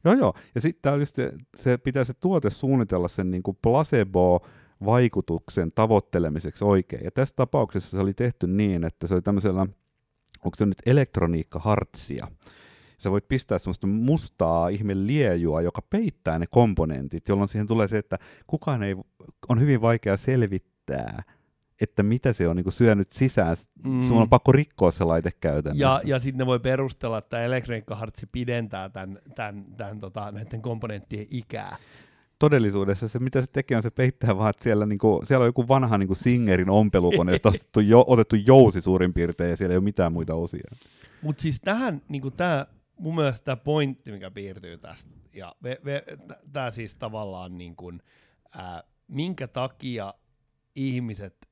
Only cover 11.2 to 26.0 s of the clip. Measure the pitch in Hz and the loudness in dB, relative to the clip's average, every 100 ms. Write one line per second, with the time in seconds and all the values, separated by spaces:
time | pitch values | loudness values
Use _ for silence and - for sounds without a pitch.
11.2 | 85 82 - - 95 101 - - - 69 | 0 -2 -4 -6 0 0 -2 -10 -12 -10
12.2 | - - - - - _ _ _ 98 101 | -12 -16 -20 -20 -20 _ _ _ -2 -2
13.2 | - 131 - - 95 92 98 107 123 160 | -2 -4 -2 -4 -2 -4 -2 0 0 0
14.2 | - - 82 85 87 101 107 98 101 147 | -2 -2 0 2 0 -2 -4 -2 0 0
15.2 | 120 85 85 78 87 - - 202 214 - | 2 2 0 0 -2 -4 -4 -2 -2 -4
16.2 | - 80 85 - 117 87 80 67 69 85 | -4 -4 0 2 2 0 -4 -4 -8 -8
17.2 | - 98 101 107 107 113 101 107 - 92 | -2 0 0 -4 -2 0 0 -2 -4 -10
18.2 | - - - 156 - 127 98 95 - _ | -10 -20 -8 -6 -4 -4 -4 -6 -12 _
19.2 | - _ - 117 147 127 117 113 101 98 | -20 _ -2 2 4 4 2 2 0 -2
20.2 | - 131 107 95 _ _ - 67 57 - | 0 0 0 -2 _ _ -8 -8 -8 -12
21.2 | - _ _ _ _ _ 107 - 104 120 | -16 _ _ _ _ _ -4 0 0 2
22.2 | 131 113 85 87 90 - 117 104 95 - | 0 0 0 0 -4 2 4 4 -2 -2
23.2 | 131 - 85 85 _ _ 135 127 127 117 | 0 2 0 -2 _ _ -4 -2 2 4
24.2 | 110 135 - 135 147 - 90 - 85 82 | 4 2 2 2 0 0 0 0 -2 0
25.2 | 82 - 82 73 73 143 135 135 | -4 -6 -4 -4 -4 0 0 0